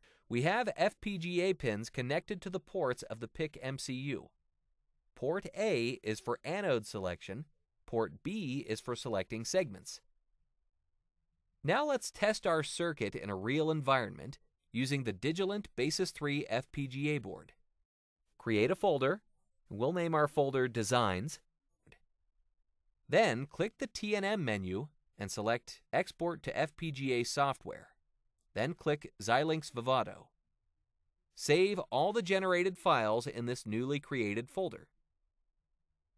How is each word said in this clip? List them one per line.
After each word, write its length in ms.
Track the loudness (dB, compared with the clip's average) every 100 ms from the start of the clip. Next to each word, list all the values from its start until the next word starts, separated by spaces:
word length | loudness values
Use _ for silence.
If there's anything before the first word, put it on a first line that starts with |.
| -20 _ _
We 120 | 0
have 260 | 2 0 -2 2
F 240 | 0 0
P 160 | -6 -4
G 240 | -2 2
A 140 | 2
pins 340 | 2 0 -2 -4
connected 540 | -6 -2 -2 -2 -8
to 80 | -6
the 100 | -8
ports 420 | -6 -2 0 0
of 160 | -4 -10
the 80 | -10
pic 300 | -6 -6 -6
M 160 | -8 -6
C 160 | -6
U. 340 | -6 -4 -6 -8 _ _ _ _ _ _ _ _
Port 320 | -6 -2 -2 -4 -2
A 440 | 2 2 2 -2
is 180 | -4 -4
for 180 | -4 -6
anode 400 | -4 -2 0 0
selection, 640 | 0 -4 -4 -4 -8 -10 -12 _ _ _ -4
port 360 | 0 0 -2
B 440 | -6 -4 -4 -4 -4
is 120 | -6
for 160 | -4 -6
selecting 480 | -2 -2 -2 -6
segments. 560 | 0 0 0 -4 -14 -16 -18 _ _ _ _ _ _ _ _ _ _ _ _ _ _ _
Now 240 | 0 2 2
let's 240 | 0 -2
test 360 | -2 0 2 2
our 160 | 0
circuit 520 | 0 -2 -2 0 -4
in 160 | -4 -6
a 60 | -4
real 340 | 0 2 2
environment 680 | 2 2 2 2 -6 -14 -16 _ _ _
using 340 | -4 0 0
the 100 | -2
Digilent 520 | -2 -2 0 0 -2 -6 -2
Basis 340 | 0 0 -2
three 340 | -2 -2 -2 -2
F 220 | -4 -4
P 140 | -6 -6
G 220 | -4 -2
A 80 | -2
board. 340 | -4 -12 -14 _ _ _ _ _ _ _ _ _
Create 320 | 2 4 4
a 60 | 4
folder. 460 | 4 4 4 0 -4 _ _ _ _
We'll 240 | -2 0
name 200 | 0 2
our 140 | 4 4
folder 400 | 4 2 4 2
Designs. 720 | 2 2 4 4 2 -2 -8 _ _ _ _ _ -20 _ _ _ _ _ _ _ _ _ _ 0
Then 380 | 4 4 2 -4
click 320 | -2 -2 -2
the 80 | -8
T 280 | -6 -2
N 100 | 0
M 200 | 0 0
menu 440 | 0 -2 -2 -4 -6 -12 _ -10
and 120 | -8
select 500 | -2 0 0 -2 -18 _
Export 520 | 0 0 -2 -4 -4
to 120 | -6
F 220 | -2 -4 -4
P 140 | -8
G 200 | -4 0
A 100 | 0
Software. 640 | 0 0 0 0 -8 -14 -16 _ _ _ _ _ _
Then 200 | -2 -2
click 380 | 0 0 0 -4 -8
Xilinx 480 | 2 4 4 0 -4
Vivado. 560 | -4 0 2 0 -6 -20 _ _ _ _ _ _ _ _ _ _
Save 440 | -8 4 6 6 2 -2
all 220 | 0 2
the 100 | 0
generated 540 | 2 2 4 4 2 2
files 500 | 4 4 6 2 0
in 200 | -4 -4
this 180 | -4
newly 360 | -2 -2 0 -2
created 500 | -4 -2 0 0 -4
folder. 380 | -4 -4 -6 -16 _ _ _ _ _ _ _ _ _ _ _ _